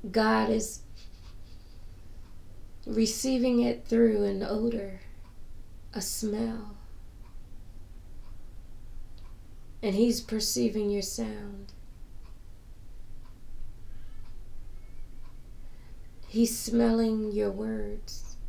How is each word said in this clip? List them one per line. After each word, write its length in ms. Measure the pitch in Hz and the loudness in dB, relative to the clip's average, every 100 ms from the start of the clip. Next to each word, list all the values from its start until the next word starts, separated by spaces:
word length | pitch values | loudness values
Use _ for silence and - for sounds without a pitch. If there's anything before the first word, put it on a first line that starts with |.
| 214 | 2
God 400 | 202 220 220 220 | 4 6 6 6
is 300 | 220 - - - - - - - - - - - - - - - - - - - - - - | 4 2 -4 -10 -10 -12 -12 -12 -12 -10 -12 -12 -12 -12 -10 -10 -10 -10 -10 -10 -10 -10 -10
receiving 760 | - 220 220 - 262 262 254 240 | -2 4 4 4 2 4 6 6
it 260 | 240 240 - | 6 2 4
through 380 | 226 233 208 | 8 8 8
an 180 | 202 196 | 4 2
odor, 580 | 220 214 233 226 196 190 - - - - - - - - - | 0 2 2 2 -2 -8 -10 -12 -12 -10 -8 -8 -10 -12 -8
a 60 | - | -4
smell. 760 | 196 - 220 214 226 226 208 202 - - - - - - - - - - - - - - - - - - - - - - - - - - - - - - | -2 0 0 2 0 -2 -6 -10 -10 -10 -12 -12 -10 -10 -10 -10 -10 -10 -10 -12 -10 -8 -8 -8 -8 -8 -10 -10 -8 -6 -6 -8 -10 -10 -12 -12 -12 -2
And 120 | 220 | 2
he's 260 | 196 240 233 | 6 6 6
perceiving 720 | - 220 214 247 233 214 208 | 2 0 2 4 4 4 2
your 120 | 202 | 2
sound. 720 | 196 - 220 208 208 196 - - - - - - - - - - - - - - - - - - - - - - - - - - - - - - - - - - - - - - - - - - - - - - - | 0 -2 -2 -2 -8 -8 -10 -12 -12 -12 -10 -10 -10 -12 -12 -14 -14 -12 -10 -10 -8 -8 -10 -10 -6 -4 -4 -4 -6 -4 -4 -4 -6 -6 -6 -6 -6 -8 -8 -6 -6 -6 -8 -8 -10 -8 -8 -8 -10 -10 -10 -10 -2
He's 320 | 220 233 233 | 6 6 6
smelling 720 | - 233 233 226 226 220 214 | 2 6 8 8 6 4 2
your 220 | 208 202 | 4 2
words. 840 | 190 220 220 208 208 - - - - | 2 0 0 0 -2 -4 -6 -6 -6